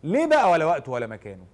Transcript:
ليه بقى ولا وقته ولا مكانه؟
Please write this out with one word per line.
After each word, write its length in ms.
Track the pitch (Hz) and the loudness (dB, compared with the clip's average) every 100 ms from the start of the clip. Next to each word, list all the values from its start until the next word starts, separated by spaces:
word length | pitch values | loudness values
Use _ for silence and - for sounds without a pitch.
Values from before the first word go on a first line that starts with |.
ليه 240 | 147 233 320 | -2 -2 2
بقى 240 | 302 208 | 4 4
ولا 140 | 170 | 2
وقته 280 | 156 165 135 | 2 -2 -2
ولا 140 | 123 113 | -6 -6
مكانه؟ 380 | 110 107 95 90 | -10 -16 -18 -20